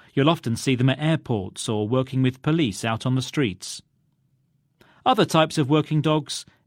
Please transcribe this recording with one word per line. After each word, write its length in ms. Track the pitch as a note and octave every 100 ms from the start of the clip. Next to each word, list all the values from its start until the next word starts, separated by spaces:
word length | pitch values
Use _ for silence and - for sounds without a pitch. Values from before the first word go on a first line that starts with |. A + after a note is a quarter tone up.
| -
You'll 140 | - C#3+
often 280 | E3+ A#2+ A2+
see 180 | -
them 160 | B2 C3+
at 100 | C3
airports 680 | D3+ D#3+ - A2 F#2+ - -
or 200 | G#2+ G#2+
working 340 | B2+ C3 C3
with 200 | B2+ B2+
police 420 | D3+ E3 C3 F#2
out 220 | A#2 A2+ C3
on 80 |
the 80 | C3
streets. 580 | - - B2 F2+ - - - _ _ _ _ _ _ _ _ _ _ _ B3+
Other 180 | A3+
types 320 | F3+ E3 D#3+ -
of 140 | C3
working 320 | D3+ - D#3
dogs 420 | D#3 D#3 - - - _